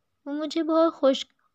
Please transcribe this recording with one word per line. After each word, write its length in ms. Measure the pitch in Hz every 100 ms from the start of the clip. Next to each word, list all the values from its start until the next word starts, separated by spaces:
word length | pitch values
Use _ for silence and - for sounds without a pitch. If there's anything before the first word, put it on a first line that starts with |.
| _ _ 285
वो 80 |
मुझे 300 | 294 302 320
बहुत 300 | 311 320 330
खुश्क 340 | - 269 269 - _ _